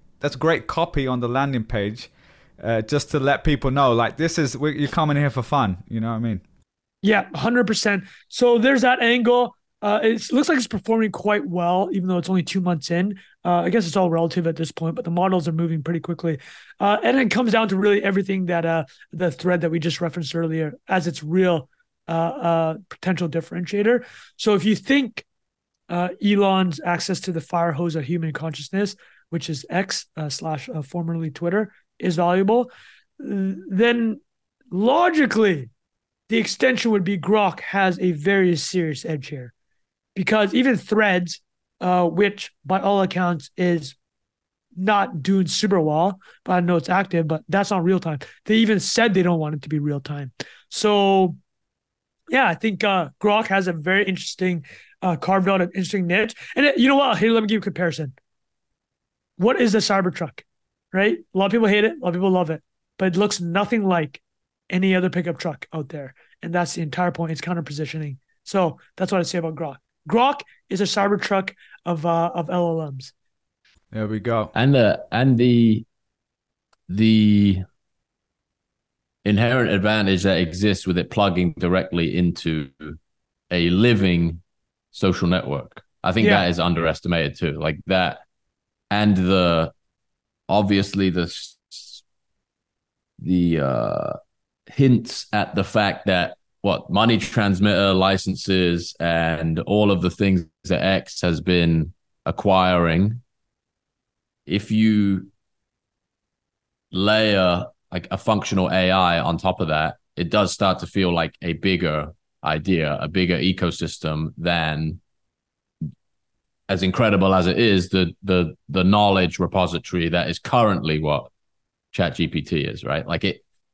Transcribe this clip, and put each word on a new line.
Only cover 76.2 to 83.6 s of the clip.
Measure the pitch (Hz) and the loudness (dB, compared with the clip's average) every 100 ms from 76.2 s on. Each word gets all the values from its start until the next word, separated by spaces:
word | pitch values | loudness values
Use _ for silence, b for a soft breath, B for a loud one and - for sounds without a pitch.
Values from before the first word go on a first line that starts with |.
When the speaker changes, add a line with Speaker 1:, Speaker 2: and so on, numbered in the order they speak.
| _ _ _ _ _ _ - | _ _ _ _ _ _ -8
Speaker 3:
the | 98 110 110 107 104 101 92 95 _ _ _ _ _ _ _ _ _ _ _ _ _ _ _ 104 | 2 4 6 6 6 4 2 -4 _ _ _ _ _ _ _ _ _ _ _ _ _ _ _ 0
inherent | 101 120 131 101 | 2 4 2 2
advantage | 98 104 107 98 92 | 2 2 2 2 2
that | 95 87 | 2 2
exists | 87 90 104 95 95 | 0 0 0 0 0
with | 87 | -2
it | 82 | 0
plugging | - 101 87 87 - | 0 2 2 0 0
directly | 87 92 - 87 85 87 | 0 0 0 -2 -2 0
into | 87 87 85 78 67 _ 76 80 _ _ _ _ - | 0 0 -4 -4 -6 _ -16 -16 _ _ _ _ -6
a | 90 | 0